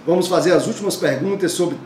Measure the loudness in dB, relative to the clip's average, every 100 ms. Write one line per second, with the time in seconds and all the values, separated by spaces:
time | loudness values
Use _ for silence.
0 | 0 0 2 2 4 2 2 -2 -4 -2
1 | -2 -2 -2 -2 -2 0 -2 -4